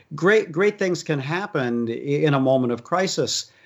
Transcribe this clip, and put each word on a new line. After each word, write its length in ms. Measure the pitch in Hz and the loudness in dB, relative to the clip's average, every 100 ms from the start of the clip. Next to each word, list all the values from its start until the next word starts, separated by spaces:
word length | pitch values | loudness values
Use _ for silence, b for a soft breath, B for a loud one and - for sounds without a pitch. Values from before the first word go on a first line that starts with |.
| B | B
great, 360 | 147 175 220 175 | 0 4 4 2
great 280 | 156 208 208 | 0 0 0
things 240 | 190 170 | -2 -2
can 180 | - 147 | -2 -4
happen 680 | 131 175 202 151 123 120 117 | -2 -6 -4 -2 -2 -2 -2
i-, 40 | |
in 400 | 120 139 143 151 | -4 -2 0 2
a 80 | 139 | 4
moment 320 | 131 131 127 | 4 2 2
of 120 | 120 | -2
crisis 640 | - 175 190 - 120 - - b | -2 -2 0 -2 -2 -4 -8 b